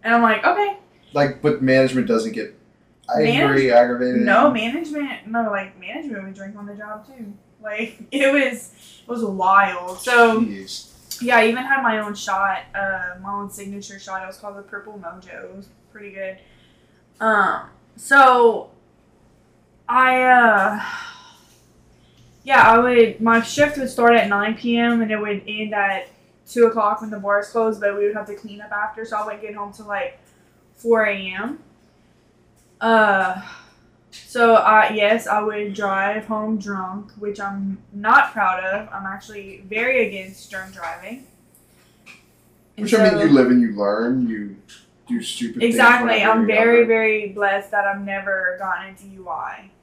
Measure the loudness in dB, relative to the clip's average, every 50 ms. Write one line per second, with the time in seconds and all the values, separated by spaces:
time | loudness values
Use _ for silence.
0 | 0 2 2 4 4 2 0 2 2 0 2 2 -2 -2 -4 -10 _ _ _ _
1 | _ _ 0 0 0 0 -2 -2 -2 -2 0 0 2 2 4 4 4 4 2 -2
2 | 0 0 0 0 0 -4 -8 -8 -10 -12 -14 _ _ _ _ _ _ _ _ _
3 | _ -4 0 2 2 2 2 2 2 2 2 2 2 6 6 6 6 4 2 -2
4 | -2 -2 0 0 2 4 4 4 4 4 2 0 -4 -4 -6 -6 -8 -8 -8 -8
5 | -8 -8 -10 -14 -14 -8 -6 -4 -4 -4 -4 -6 -8 -10 -16 -20 -18 -16 -14 -14
6 | -12 -12 -12 -12 -14 -16 -16 -16 -18 -18 -16 -16 -18 -18 -16 -16 -16 -16 -16 -16
7 | -18 _ -20 -20 -18 -18 -18 -20 _ _ _ _ -14 -12 -10 -10 -10 -10 -12 _
8 | -18 _ -4 0 0 2 2 2 0 -2 -4 -10 -16 -20 _ _ -20 -20 -20 -20
9 | _ -10 -8 -6 -6 -6 -4 -2 2 4 4 4 4 2 -2 -8 -10 -12 -12 -8
10 | -4 2 4 6 6 6 4 2 -2 -2 -4 -12 -12 -14 -14 -16 -16 -20 -20 _
11 | _ _ -14 -8 -2 2 4 4 4 2 0 -2 -2 -2 -2 -2 0 -2 -2 -2
12 | -6 -8 -10 -10 -6 -6 -4 -2 -2 -2 -4 -6 -10 -12 -10 -8 -6 -6 -6 -6
13 | -8 -10 -12 -14 -12 -10 -10 -10 -10 -12 -14 -14 -14 -14 -14 -14 -14 -16 -20 -20
14 | -16 -12 -12 -12 -12 -12 -16 -16 -16 -16 -16 -16 -18 -16 -16 -16 -16 -16 -20 -16
15 | -16 -16 -18 -18 -20 -20 -20 -18 -18 -18 -20 -20 -20 _ _ _ _ _ _ -20
16 | -20 -20 -14 -12 -12 -12 -14 _ _ _ _ _ _ _ _ _ _ _ _ _
17 | _ _ _ _ -2 0 2 2 2 0 -2 -6 -10 -16 _ _ _ _ _ -20
18 | -2 4 6 8 8 8 8 6 4 4 4 0 -8 -14 _ _ _ _ _ _
19 | _ _ _ _ _ _ _ _ _ _ _ _ _ _ _ _ _ 0 2 4
20 | 4 4 4 2 4 6 6 6 6 6 4 4 2 0 -2 -4 -8 -10 -12 -12
21 | -14 -16 -18 -20 -20 -20 _ _ _ _ _ _ _ _ _ _ _ _ _ _
22 | _ _ _ _ _ _ _ _ _ 4 6 8 8 8 8 6 6 6 6 6
23 | 6 4 4 -2 0 2 2 2 2 -2 2 2 2 2 2 -6 -6 -6 -2 4
24 | 4 6 6 6 4 2 0 -2 -2 -2 -4 -4 -4 -2 0 2 2 2 2 0
25 | 0 -2 -2 -4 -4 -4 -6 -6 -8 -10 -10 -8 -8 -6 -4 -2 -2 -2 -2 -6
26 | -8 -14 _ _ _ _ _ _ _ -8 2 2 2 4 4 0 0 0 -2 -2
27 | -6 -12 -12 -10 -4 -2 -2 -2 -2 -2 -4 -2 -2 -2 -2 -2 -2 -4 -2 0
28 | -2 -2 -2 -4 -10 -10 -14 -16 -16 -20 -18 -18 -14 -10 -8 -8 -8 -8 -8 -12
29 | -12 -8 -8 -8 -8 -8 -12 -14 -14 -16 -12 -12 -14 -14 -14 -18 -12 -10 -8 -8
30 | -8 -8 -12 _ _ _ _ _ _ _ _ _ _ _ _ _ -2 0 2 2
31 | 2 0 -2 -6 -8 -12 -10 -10 -10 -10 -10 -12 -16 _ _ _ _ _ _ _
32 | _ _ _ _ _ _ _ _ _ _ _ _ _ _ _ _ 0 2 4 4
33 | 4 4 2 0 0 -2 -4 -8 -12 -16 -20 -20 -20 _ _ _ _ _ _ _
34 | _ _ -20 -20 -20 -10 0 2 4 6 6 6 6 6 6 6 4 4 0 0
35 | 2 2 2 0 0 -2 -2 0 0 -2 -4 -4 -6 -8 -6 -4 -4 -2 -2 -2
36 | -2 -2 -4 -6 -6 -6 -6 -6 -4 -4 -6 -6 -6 -8 -8 -8 -8 -8 -10 -12
37 | -14 -16 _ -12 -10 -10 -8 -8 -10 -10 -8 -8 -8 -8 -8 -10 -14 _ -16 -6
38 | 0 2 4 4 4 2 -2 -2 -2 -2 -2 -2 -4 -4 -6 -6 -8 -10 -14 -12
39 | -12 -12 -12 -14 -16 -18 -18 -18 -16 -18 -20 -20 -16 -10 -6 -4 -2 0 0 0
40 | 0 -2 -4 -12 -14 -14 -18 -20 -20 -14 -14 -14 -14 -14 -14 -14 -12 -12 -12 -12
41 | -14 -16 -18 -18 -18 _ _ _ _ _ _ _ _ _ _ _ _ _ _ _
42 | _ -20 -20 _ _ _ _ _ _ _ _ _ _ _ _ -8 -2 0 2 4
43 | 4 4 4 4 4 6 6 6 6 6 4 4 4 2 0 -2 -2 -2 0 -2
44 | -2 -2 -2 -2 -2 -4 -4 -8 -10 -12 -14 -18 _ _ -20 -20 _ _ _ _
45 | _ -8 -6 -6 -6 -8 -10 -8 -10 -8 -4 -2 -2 0 2 4 4 4 4 4
46 | 2 0 0 0 2 2 2 2 2 2 2 2 4 4 6 4 4 4 2 0
47 | 2 0 -2 -2 -4 -8 -6 -4 -2 -2 -2 -2 -6 -4 -4 -2 -2 -2 -4 -6
48 | -8 -8 -8 -8 -6 -6 -6 -4 -4 -6 -6 -6 -6 -8 -8 -8 -10 -16 -20 -20
49 | -20 -20 -20 -20 -14 -12 -10 -10 -10 -12 -14 -16 -20 -20 _ _